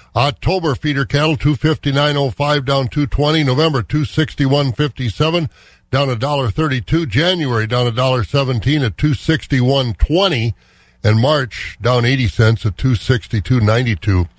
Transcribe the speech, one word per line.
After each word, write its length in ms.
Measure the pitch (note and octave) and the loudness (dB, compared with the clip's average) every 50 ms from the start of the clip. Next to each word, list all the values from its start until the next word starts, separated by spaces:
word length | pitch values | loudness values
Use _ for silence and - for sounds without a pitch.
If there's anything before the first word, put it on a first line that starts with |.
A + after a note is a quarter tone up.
| - _ - | -14 _ -2
October 600 | A2+ C3 C#3+ - - - D3+ F#3+ F#3+ E3 D#3+ E3 | 0 0 0 0 -2 -2 -2 0 0 0 -2 -2
feeder 300 | - - D3+ C#3+ C#3 C3+ | -2 -2 -2 -2 -2 -2
cattle, 320 | - - C#3+ D3+ D#3 D#3 | 0 0 0 2 0 0
two 180 | A#2 - D3 D3+ | 0 0 0 0
fifty-nine 640 | - - D#3 D#3 - - C#3+ C3+ C#3+ D3 D3 C#3+ | 2 0 0 0 0 -2 -2 0 2 2 2 2
oh 120 | C#3+ C#3+ B2+ | 0 0 -2
five, 360 | - - C#3+ D3 D3 D3 C3 | -2 -2 0 0 0 0 0
down 220 | C#3 C#3 C#3 C3 | 0 0 0 0
two 200 | A2+ - D3 D3 | -2 -2 -2 -2
twenty. 360 | - - - D3 D3 D#3 D#3+ D3+ | 0 0 0 2 2 2 2 2
November, 380 | C3 B2+ C#3 D#3+ E3 D3 B2 | 2 2 2 2 2 0 -2
two 240 | G#2 - - D3+ D3 | -2 -2 -2 -2 -2
sixty-one 680 | - - D#3 D#3 - - - C#3+ C3 C3+ D3 C#3 C3+ A2 | -2 -2 -2 -2 -2 -2 -2 0 2 2 2 2 0 0
fifty-seven, 760 | - D3+ C#3+ - - B2+ A#2 - - D3+ D#3+ E3+ F3 D#3+ - - - - - _ _ _ _ | -2 -2 -4 -4 -4 -6 -4 -2 -2 0 0 0 -2 -2 -4 -8 -12 -20 -20 _ _ _ _
down 200 | - C3+ C#3+ C#3 | -2 0 0 0
a 60 | B2 | -2
dollar 360 | A2 B2+ C#3+ D3 C#3 C3 A2+ | -2 -2 -2 0 0 -2 -2
thirty-two. 540 | - - D#3+ D3+ C3 B2 - - D#3+ E3 E3+ | -2 -2 -2 -2 -2 -4 -2 -2 -2 -2 0
January, 600 | B2+ F2+ C#3+ E3 F3+ F#3 F3 D3+ C3 A#2+ A2 A2 | 0 0 0 0 0 0 0 -2 -2 -2 -2 -2
down 220 | G#2+ B2 B2 B2 | 0 0 0 0
a 40 | A#2+ | 0
dollar 320 | A2 A#2+ C3 C3 B2+ B2 G#2 | 0 0 0 0 0 0 -2
seventeen 600 | - - C#3 C3+ B2+ B2+ A2+ - C3 D3+ D3+ C3+ | -2 0 0 0 0 -2 -2 0 0 0 0 0
at 140 | A2+ - | -2 -2
two 160 | - D3 D3+ C#3 | 0 0 0 0
sixty-one 800 | - - - D#3+ C#3+ - - C#3+ B2+ B2 B2+ C3+ C#3 B2+ A#2+ G#2 | 0 0 -2 -2 -2 -2 -2 0 0 2 2 2 0 0 -2 -2
twenty. 600 | - - - D3 F3+ G3 F#3+ D3+ A#2 A2+ A#2 - - _ _ _ _ _ _ _ _ - | 0 0 2 2 2 2 2 0 0 -2 -2 -4 -6 _ _ _ _ _ _ _ _ 0
And 160 | G2+ G#2+ A2 | 2 2 4
March, 600 | A#2+ C#3+ D#3 C#3+ C3 A2 - - - - - - | 4 2 2 2 0 -4 -8 -10 -12 -12 -8 -4
down 240 | G2+ A#2+ B2+ B2 A#2 | 0 0 2 2 2
eighty 220 | B2 C3+ C3 B2+ | 0 0 0 0
cents 360 | G#2+ - - A2 A2 A2+ - - | 0 2 2 2 4 2 2 -2
at 140 | G#2 F2 | -4 -4
two 160 | - - C3 B2 | -2 0 0 0
sixty-two 640 | - - - B2+ - - - - G#2+ - - B2+ B2 | 0 0 0 0 -2 -2 -4 -4 -4 0 0 0 2
ninety-two. 680 | G#2+ G#2 A2 A#2+ C3 A#2+ G#2 - - G#2 F#2+ F2+ F2 - _ | 2 2 2 2 0 -2 -4 -2 0 0 2 2 0 -2 _